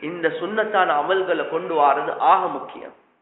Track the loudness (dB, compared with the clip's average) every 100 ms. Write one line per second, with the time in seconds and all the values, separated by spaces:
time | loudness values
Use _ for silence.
0 | -10 -2 -2 -2 -4 -2 0 2 2 2
1 | 2 0 0 -2 -2 -4 -2 2 4 4
2 | 0 0 4 4 2 -6 -10 -14 -18 -20
3 | _ _